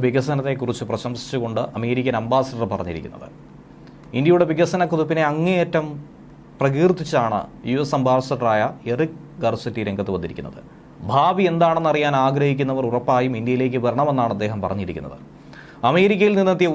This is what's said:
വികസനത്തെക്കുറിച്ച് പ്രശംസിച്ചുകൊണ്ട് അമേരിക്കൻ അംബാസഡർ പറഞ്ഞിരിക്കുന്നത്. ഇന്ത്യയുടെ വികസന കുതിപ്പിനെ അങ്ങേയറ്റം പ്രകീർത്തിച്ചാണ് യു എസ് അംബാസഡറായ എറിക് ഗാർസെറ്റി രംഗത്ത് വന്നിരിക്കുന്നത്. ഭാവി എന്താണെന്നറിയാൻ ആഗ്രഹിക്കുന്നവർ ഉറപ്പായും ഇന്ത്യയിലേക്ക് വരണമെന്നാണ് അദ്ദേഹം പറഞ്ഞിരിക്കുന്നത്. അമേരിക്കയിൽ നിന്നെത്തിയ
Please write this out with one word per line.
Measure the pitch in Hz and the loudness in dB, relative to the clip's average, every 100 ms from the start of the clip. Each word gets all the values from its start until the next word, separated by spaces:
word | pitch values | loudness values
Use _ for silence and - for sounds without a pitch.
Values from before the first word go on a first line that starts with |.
| 123 | 2
വികസനത്തെക്കുറിച്ച് | 131 135 143 135 131 123 113 113 | 0 0 -2 -2 -4 -4 -4 -4
പ്രശംസിച്ചുകൊണ്ട് | 113 123 120 - 135 117 110 131 117 | -6 -6 -10 -6 -6 -4 -4 -4 -4
അമേരിക്കൻ | 117 123 131 117 | -2 0 0 -2
അംബാസഡർ | 113 131 127 120 113 | 0 0 0 -4 -4
പറഞ്ഞിരിക്കുന്നത്. | 98 87 82 - - - - - - - - - - - 120 | -4 -6 -8 -10 -14 -18 -20 -20 -20 -20 -20 -20 -20 -8 0
ഇന്ത്യയുടെ | 151 175 170 | 4 4 4
വികസന | 156 170 185 170 | 2 2 2 0
കുതിപ്പിനെ | 165 151 160 151 | 0 0 0 0
അങ്ങേയറ്റം | 151 170 180 170 170 151 147 - - - - - - | 0 0 2 0 -2 -4 -8 -16 -20 -20 -20 -20 -2
പ്രകീർത്തിച്ചാണ് | 139 139 180 180 156 143 113 104 - - 113 | 0 4 2 2 0 0 0 -2 -4 -8 -2
യു | 131 143 | -2 0
എസ് | 143 | 0
അംബാസഡറായ | 127 127 131 127 120 107 117 117 - 120 | 2 2 2 -2 2 2 0 -4 -4 -2
എറിക് | 160 - - - 113 | -2 -4 -18 -4 -2
ഗാർസെറ്റി | 113 120 110 104 | -2 -4 -4 -4
രംഗത്ത് | 98 101 90 | -4 -4 -4
വന്നിരിക്കുന്നത്. | 82 - - - - - - - 95 | -6 -10 -12 -16 -20 -20 -20 -12 -2
ഭാവി | 139 160 185 185 | 2 4 4 2
എന്താണെന്നറിയാൻ | 165 170 165 165 151 147 135 131 | 4 2 2 2 2 2 2 2
ആഗ്രഹിക്കുന്നവർ | 139 143 135 135 131 120 | 2 2 2 0 -2 -2
ഉറപ്പായും | 120 123 127 131 117 | -2 2 2 2 -2
ഇന്ത്യയിലേക്ക് | 117 123 131 123 120 | 0 0 0 0 0
വരണമെന്നാണ് | 113 147 135 117 104 | 0 0 0 0 -2
അദ്ദേഹം | 107 107 92 | -4 -2 -4
പറഞ്ഞിരിക്കുന്നത്. | 98 90 80 69 67 - - - - - - 120 | -4 -6 -8 -10 -14 -20 -20 -20 -20 -20 -2 2
അമേരിക്കയിൽ | 165 196 202 208 202 | 4 4 4 4 4
നിന്നെത്തിയ | 190 175 175 | 2 2 2